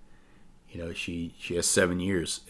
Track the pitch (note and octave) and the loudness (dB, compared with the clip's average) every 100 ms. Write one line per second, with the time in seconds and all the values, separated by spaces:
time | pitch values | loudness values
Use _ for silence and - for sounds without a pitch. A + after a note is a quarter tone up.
0 | - - - - - - - E2+ E2 E2 | -20 -20 -20 -20 -20 -20 -16 -10 -8 -6
1 | - E2+ E2 - - F2 D#2+ G2+ F#2 F2+ | -6 -6 -6 -8 -2 0 4 6 4 4
2 | F#2 F#2+ D#2 - - | 2 0 0 -6 -6